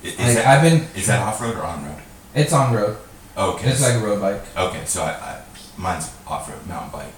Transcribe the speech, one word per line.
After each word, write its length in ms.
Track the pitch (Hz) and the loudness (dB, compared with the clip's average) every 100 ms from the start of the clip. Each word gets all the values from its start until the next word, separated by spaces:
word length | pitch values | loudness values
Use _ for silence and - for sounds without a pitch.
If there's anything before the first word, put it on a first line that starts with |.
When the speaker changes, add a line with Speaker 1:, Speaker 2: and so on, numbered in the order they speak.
Speaker 1:
I, 20 | - | -10
is 120 | - | -2
Speaker 2:
like, 260 | 120 113 | 2 4
Speaker 1:
that, 20 | 131 | 6
Speaker 2:
I've 160 | 139 | 8
been 240 | 165 160 - | 8 6 2
Speaker 1:
is 140 | - - | -6 0
that 120 | 127 | 0
off-road 360 | - - 117 - | 0 -4 -6 -6
or 80 | |
on-road? 320 | - - 71 - - - - | -6 -8 -10 -12 -16 -20 -4
Speaker 2:
It's 200 | 147 147 | 0 4
on 200 | 147 131 | 4 4
road. 240 | 113 104 107 - - - - | 2 0 -2 -14 -20 -14 -4
Speaker 1:
Okay. 320 | 98 - 127 | -4 0 0
Speaker 2:
It's 120 | 127 | 2
like 120 | 127 | 2
a 40 | 117 | 2
road 220 | 107 101 | 0 0
bike. 200 | 98 101 - - | 0 -2 -8 -4
Speaker 1:
Okay, 260 | 90 80 80 | -4 -4 -6
so 160 | - | -4
I, 80 | 80 | -4
I, 300 | - - - - - - - | -6 -10 -12 -16 -20 -18 -8
mine's 320 | 92 120 80 - - | -6 -6 -8 -12 -10
off-road, 360 | - - 90 - | -10 -10 -14 -12
mountain 220 | 87 71 | -10 -10
bike. 200 | 71 65 | -12 -14